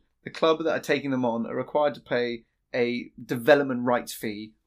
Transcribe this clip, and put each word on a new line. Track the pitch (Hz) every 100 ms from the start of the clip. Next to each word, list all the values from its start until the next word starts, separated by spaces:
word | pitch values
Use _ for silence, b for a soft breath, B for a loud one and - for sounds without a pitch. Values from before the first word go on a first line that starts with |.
| _ _
the | -
club | - 165 160
that | 156 131
are |
taking | - 143 139
them | 131 120
on | 117 -
are | 127
required | 127 151 147 120
to |
pay | - 123 120 117 - _ _ 127
a | 120 120 - -
development | 117 127 120 143 135 123 123
rights | 117 113
fee | - 117 104 110 _